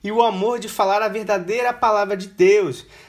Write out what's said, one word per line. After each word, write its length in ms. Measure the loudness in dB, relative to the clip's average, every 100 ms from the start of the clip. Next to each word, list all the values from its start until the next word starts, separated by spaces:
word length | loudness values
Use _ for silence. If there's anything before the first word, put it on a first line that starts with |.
e 80 | -2
o 100 | 0
amor 380 | 0 0 -4 -4
de 100 | -8
falar 320 | -2 0 2
a 80 | 0
verdadeira 640 | -4 -2 -4 -2 -2 -2
palavra 440 | 0 0 0 0 -4
de 100 | -8
Deus, 580 | 2 4 6 2 -6 -16 -20